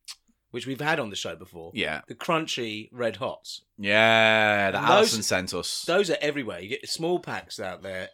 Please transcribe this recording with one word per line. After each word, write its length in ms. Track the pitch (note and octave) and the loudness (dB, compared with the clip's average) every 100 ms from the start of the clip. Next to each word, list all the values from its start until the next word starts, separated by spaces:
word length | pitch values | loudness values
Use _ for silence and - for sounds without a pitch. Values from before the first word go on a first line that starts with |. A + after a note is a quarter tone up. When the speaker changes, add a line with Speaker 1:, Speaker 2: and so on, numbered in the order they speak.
| - - _ _ _ | -20 -20 _ _ _
Speaker 1:
which 160 | B2 B2 | -10 -8
we've 140 | C3 | -4
had 180 | D3+ D#3+ | -2 -2
on 100 | A2 | -2
the 60 | F#2+ | -6
show 200 | G#2 E2 | -8 -10
before? 360 | F2+ F2 E2 | -14 -16 -12
Speaker 2:
Yeah. 280 | G#2+ D#2 D2+ - | -4 -2 -2 -6
Speaker 1:
The 60 | B2 | -12
crunchy 720 | - D#3+ D#3+ - A2+ G#2+ A2 | -2 -2 -2 -6 -6 -8 -12
Red 240 | A#2+ A#2 G2 | -4 -4 -2
Hots. 440 | A#2+ - - - _ - | -8 -8 -14 -16 _ -8
Speaker 2:
Yeah, 920 | G2+ G#2+ A2+ A2+ A2 A2 G#2+ G#2 G2 | 2 6 6 8 6 6 4 4 2
that 60 | F#2+ | 2
Speaker 1:
And 80 | A2 | 4
those 60 | G3+ | 6
Speaker 2:
Alison 260 | A3 A2+ | 6 2
sent 300 | - F#2+ F#2 F2+ | 0 0 0 -6
us. 280 | - - - | -4 -6 0
Speaker 1:
Those 240 | F3+ F#3 | 0 2
are 60 | C#3 | 0
everywhere. 380 | D3 C#3+ A2 F2 | -2 -2 -6 -8
You 100 | G2 | -8
get 180 | C3 - | -10 -8
small 320 | - E3 F3+ | -6 -2 -2
packs 400 | E3+ G#2 F2+ - | -2 -10 -8 -10
out 220 | F#2+ F2 | -8 -8
there 280 | F#2+ F#2 F#2+ | -8 -8 -10